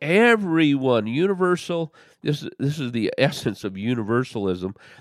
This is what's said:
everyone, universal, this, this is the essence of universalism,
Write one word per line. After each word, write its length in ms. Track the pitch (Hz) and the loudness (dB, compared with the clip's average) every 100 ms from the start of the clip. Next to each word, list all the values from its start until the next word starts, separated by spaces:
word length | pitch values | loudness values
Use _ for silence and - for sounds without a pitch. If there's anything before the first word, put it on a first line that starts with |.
everyone, 1040 | 147 185 240 226 190 160 156 139 131 120 107 | 0 4 6 4 2 2 4 4 2 2 2
universal, 880 | 127 190 185 180 180 - 170 160 _ - _ | 0 0 2 0 0 -2 -6 -6 _ -20 _
this, 240 | - 151 - - | -4 -4 -4 -4
this 200 | 135 151 | -4 -2
is 140 | 127 | -4
the 200 | 120 104 - | -2 -2 0
essence 480 | 135 - 127 101 | 0 0 -6 -4
of 140 | 104 95 | -8 -6
universalism, 960 | 107 123 104 117 127 113 98 90 92 101 - - | -4 -2 0 0 -2 -4 -2 -2 -4 -10 -18 -16